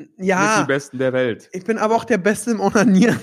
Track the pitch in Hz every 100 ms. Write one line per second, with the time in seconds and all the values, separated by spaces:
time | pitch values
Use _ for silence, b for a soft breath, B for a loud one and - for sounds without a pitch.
0 | - - 185 185 208 214 147 139 139 127
1 | 131 127 127 98 - 185 - 220 214 226
2 | 226 214 180 208 - 214 196 208 196 190
3 | 233 -